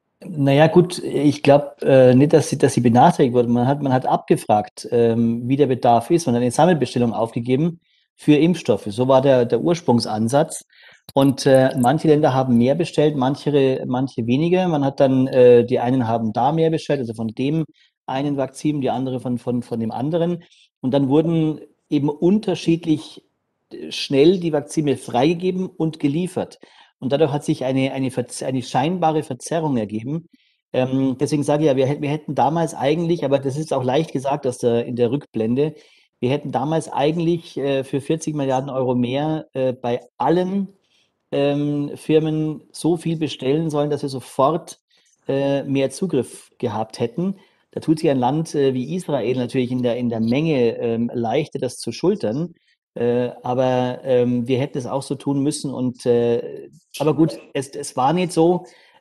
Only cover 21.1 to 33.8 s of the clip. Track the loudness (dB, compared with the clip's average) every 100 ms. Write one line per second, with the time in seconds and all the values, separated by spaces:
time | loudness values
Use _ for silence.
21.1 | 2 2 0 0 -4 -12 _ _ -2 0
22.1 | 0 2 2 0 -2 0 -2 0 -2 -4
23.1 | -20 _ _ _ _ _ -16 -12 -10 -2
24.1 | 4 4 4 -2 -4 -4 -4 -2 -4 -4
25.1 | 0 0 0 -2 -4 -6 -4 -6 -2 -4
26.1 | -2 -4 -6 -8 -12 -20 _ _ _ -4
27.1 | 0 0 0 -4 -4 -2 -2 -2 -4 -4
28.1 | -4 -8 -8 -6 -6 -4 -2 -2 0 0
29.1 | 0 -4 -10 -6 -4 -2 -2 -2 -6 -6
30.1 | -8 -10 _ _ _ _ -2 0 0 -2
31.1 | -2 -2 0 0 2 2 2 0 -2 -4
32.1 | -6 -4 0 0 0 -2 -2 -2 0 0
33.1 | -2 0 0 0 -6 -4 -2